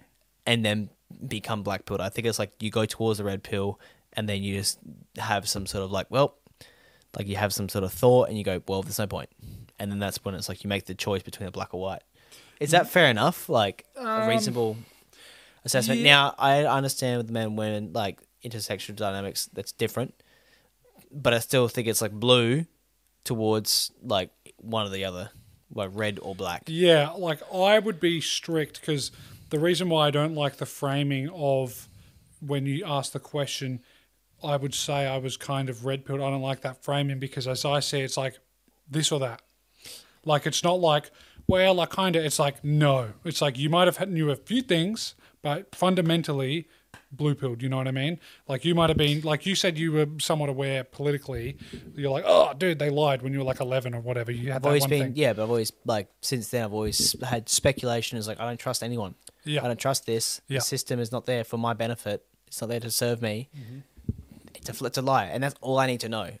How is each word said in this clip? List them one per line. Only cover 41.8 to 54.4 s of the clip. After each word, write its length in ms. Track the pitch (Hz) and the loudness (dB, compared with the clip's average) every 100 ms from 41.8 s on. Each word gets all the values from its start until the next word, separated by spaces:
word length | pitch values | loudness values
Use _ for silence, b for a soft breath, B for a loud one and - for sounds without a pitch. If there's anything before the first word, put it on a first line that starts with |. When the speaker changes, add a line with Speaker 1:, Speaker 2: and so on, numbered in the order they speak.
| 165 | 2
Speaker 2:
kinda," 360 | - 185 165 | 0 2 2
it's 160 | 151 - | 2 2
like, 240 | 143 - | 0 0
no. 500 | 147 151 147 135 110 - - | 0 4 6 4 0 -8 -6
It's 160 | - | 0
like 160 | 147 123 | 0 0
you 120 | 151 | 2
might 160 | 170 180 | 6 6
have 100 | 175 | 4
had, 120 | 196 | -2
knew 200 | 165 151 | 0 0
a 40 | 131 | 0
few 260 | - 240 | -2 -2
things, 540 | 262 170 180 220 - - b b | 2 2 2 -2 -8 -12 b b
but 340 | 147 151 - - | -4 -4 -6 0
fundamentally 920 | 180 185 165 165 151 139 131 165 160 B B B B | 2 4 4 2 0 -2 -2 -4 -8 B B B B
blue-pilled, 500 | 131 147 143 131 117 | -2 0 0 -2 -4
you 60 | 131 | -2
know 80 | 131 | -2
what 100 | 131 | -2
I 40 | |
mean? 280 | 131 143 175 B B - | -2 -2 -4 B B -6
Like, 160 | 135 | -2
you 100 | 165 | 2
might 160 | 170 160 | 4 4
have 80 | 156 | 4
been, 240 | 147 147 | 4 2
like 240 | 151 147 190 | 0 -2 0
you 80 | 185 | 0
said, 220 | 196 156 | 0 0
you 140 | 165 | 2
were 160 | 151 147 156 | 2 2 0
somewhat 300 | - 156 143 | 0 0 0
aware 340 | 135 139 135 | -2 -2 -2
politically. 720 | 127 - 143 143 139 120 123 143 B B B - | -6 -4 -2 -2 -4 -8 -8 -10 B B B -4
You're 160 | 139 | -2
like, 120 | 139 185 | 0 6
"Oh, 280 | 175 - | 8 8
dude, 260 | 139 185 151 | 4 0 0
they 100 | 147 | 0
lied," 320 | 143 151 135 | 2 2 2
when 120 | 131 | -2
you 60 | 139 | -2
were, 60 | 131 | -2
like, 140 | 127 | -2
eleven 340 | 127 131 123 | -2 -2 -2
or 60 | 120 | -6
whatever. 320 | 117 123 117 | -4 -4 -4
You 160 | 120 | -4